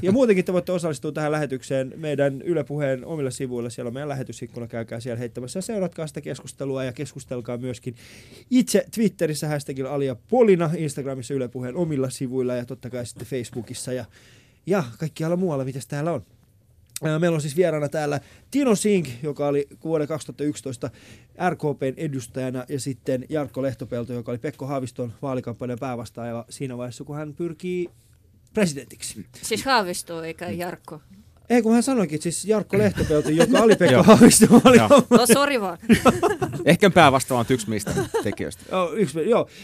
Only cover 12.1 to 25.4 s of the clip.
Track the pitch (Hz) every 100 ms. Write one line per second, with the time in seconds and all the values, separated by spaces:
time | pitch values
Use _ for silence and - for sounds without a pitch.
12.1 | - 131 131 123 123 120 127 120 123 117
13.1 | - - 131 113 123 110 120 - 127 -
14.1 | _ - _ _ _ - 196 123 - 160
15.1 | - 160 175 185 139 131 131 - 147 165
16.1 | 143 - _ _ _ _ _ _ - 156
17.1 | 156 175 160 147 147 170 151 143 160 147
18.1 | 143 - - - 277 269 202 214 196 135
19.1 | 117 147 139 143 143 139 - 160 160 147
20.1 | 156 - 123 147 - 135 123 127 - -
21.1 | - _ - 180 160 151 135 135 127 160
22.1 | 135 - 131 131 131 - 139 135 127 -
23.1 | - - 151 131 135 135 117 110 120 117
24.1 | 120 117 123 156 - 139 139 123 - 123
25.1 | - 139 127